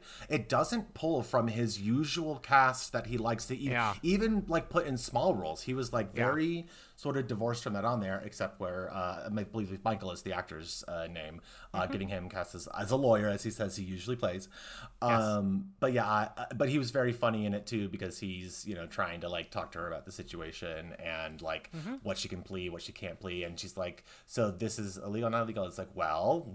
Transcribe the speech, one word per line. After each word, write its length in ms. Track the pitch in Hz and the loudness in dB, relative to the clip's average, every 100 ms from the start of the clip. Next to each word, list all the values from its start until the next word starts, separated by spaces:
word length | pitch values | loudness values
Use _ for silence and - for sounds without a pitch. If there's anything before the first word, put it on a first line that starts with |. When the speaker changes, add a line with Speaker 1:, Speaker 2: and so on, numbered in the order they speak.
| - - - | -12 -12 -2
Speaker 1:
it 220 | 147 - | -2 2
doesn't 420 | 127 - 233 - | 2 4 0 -4
pull 300 | - 160 147 | -2 0 2
from 260 | 110 123 113 | 2 2 4
his 320 | 110 117 98 | 2 0 0
usual 580 | 104 131 151 170 156 143 | 2 4 2 0 -2 -4
cast 520 | - 135 131 127 - | 6 8 8 4 -2
that 140 | 120 110 | -2 0
he 100 | 120 | 0
likes 300 | 113 113 - | 2 0 -2
to 100 | 127 | -2
e-, 140 | 139 | 0
Speaker 2:
Yeah. 240 | 123 110 98 | 2 2 2
Speaker 1:
even, 420 | 165 202 220 208 185 | 4 4 4 2 2
like, 200 | 165 - | 0 2
put 180 | 170 160 | 2 2
in 120 | 127 | 0
small 360 | - 123 175 | 0 2 4
roles. 280 | 117 80 80 | 4 0 -2
He 100 | - | -2
was, 220 | 131 123 | -2 0
like, 160 | 120 98 | 0 0
Speaker 2:
Yeah. 140 | 101 127 | 2 2
Speaker 1:
very 400 | 151 165 170 170 - - - | 4 2 0 -4 -14 -20 -6
sort 200 | 143 135 | -2 0
of 80 | 120 | 0
divorced 360 | 110 117 117 | 0 0 0
from 120 | - | -2
that 100 | 101 | 0
on 160 | 110 110 | 2 2
there, 220 | 95 95 | 0 -2
except 340 | 107 - 95 - | -4 -4 -4 -2
where, 320 | 92 90 92 | -4 -4 -4
uh, 380 | 95 90 87 - | -2 -2 -2 -4
I 120 | 107 | -2
believe 340 | 95 113 95 95 | -2 -2 -4 -2
Michael 280 | 113 104 92 | 0 0 -2
is 100 | 87 | -4
the 100 | 95 | -4
actor's, 500 | 90 92 78 82 - - | -2 -4 -6 -8 -8 -6
uh, 180 | 85 82 | -4 -4
name, 360 | 85 78 82 - - - | -6 -8 -10 -16 -18 -6
uh, 80 | 95 | -2
Speaker 2:
Mm-hmm. 100 | 92 | 0
Speaker 1:
getting 160 | 95 98 | 0 -2
him 220 | 95 90 | -2 -4
cast 240 | 95 87 | -4 -4
as, 120 | 87 - | -6 -8
as 220 | - 104 | -4 2
a 60 | 131 | 6
lawyer, 320 | 127 107 104 | 8 8 6
as 140 | 101 | 2
he 80 | 113 | -2
says 260 | - 101 101 | -2 -2 -2
he 80 | |
usually 320 | 92 92 104 123 | -4 -4 -4 0
plays. 320 | 98 92 95 - - - - - | 0 -2 -8 -14 -14 -14 -12 -2
Speaker 2:
Yes. 200 | 120 113 | 4 4
Speaker 1:
Um, 520 | 107 104 98 95 - - | 4 2 2 2 -2 0
but 140 | 135 | 2
yeah, 140 | 123 104 | 4 4
I, 240 | 107 107 - | 4 2 -4
I, 80 | 120 120 | -4 0
but 140 | 135 | 2
he 80 | 147 | 2
was 120 | 120 | 2
very 220 | 135 123 | 2 2
funny 320 | 120 120 110 | 4 2 4
in 80 | 104 | 2
it 140 | 104 - | 0 0
too, 240 | 113 98 | 0 0
because 280 | 95 92 - | -2 -6 -4
he's, 480 | 98 92 90 - 104 | -6 -6 -8 -8 -6
you 80 | |
know, 120 | 90 82 | -6 -6
trying 340 | - 90 85 | -2 -2 -2
to, 80 | 85 | -4
like, 220 | 85 82 | -4 -4
talk 220 | 107 82 | -6 -6
to 60 | 85 | -6
her 100 | 85 | -6
about 180 | 80 - | -6 -8
the 40 | |
situation 840 | 92 87 85 80 - 87 80 85 | -12 -10 -8 -8 -6 -6 -6 -8
and, 480 | - 82 80 78 78 | -8 -6 -4 -6 -6
like, 280 | 82 80 - 165 | -4 -6 -6 -10
Speaker 2:
Mm-hmm. 200 | 170 262 | -8 -6
Speaker 1:
what 140 | 101 92 | -4 -4
she 120 | 92 | -4
can 120 | 90 | -6
plea, 280 | - 95 90 | -6 -6 -4
what 100 | 85 | -6
she 120 | - | -10
can't 280 | - 92 80 | -8 -10 -8
plea, 240 | 95 87 | -6 -4
and 160 | 85 85 | -4 -6
she's 160 | 95 - | -8 -6
like, 260 | 90 - - - | -6 -8 -18 -20
"So 260 | - - 107 | -6 0 0
this 280 | 90 110 107 | 0 -2 -2
is 180 | 101 92 | -6 -6
illegal, 320 | 101 107 117 | -4 0 0
not 140 | 117 | 0
illegal?" 240 | 113 107 92 | 0 -2 -4
It's 100 | 87 | -4
like, 180 | 95 | -6
"Well, 540 | 95 80 78 101 170 127 | 0 2 4 4 4 0